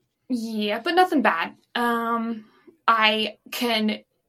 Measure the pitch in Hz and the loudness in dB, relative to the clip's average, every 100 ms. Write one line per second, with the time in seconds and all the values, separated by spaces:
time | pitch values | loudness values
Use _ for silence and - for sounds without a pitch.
0 | _ _ - 240 226 220 208 226 349 339 | _ _ -8 -6 -4 -4 -4 -2 0 4
1 | 370 302 214 165 190 - _ 240 240 233 | 4 4 0 0 -6 -10 _ -2 0 0
2 | 226 233 226 220 - _ - _ - 226 | -2 -2 -4 -8 -14 _ -20 _ 0 2
3 | 220 220 220 - - - 240 220 214 208 | 2 2 -4 -8 -12 -4 -2 0 -2 -4
4 | - _ | -10 _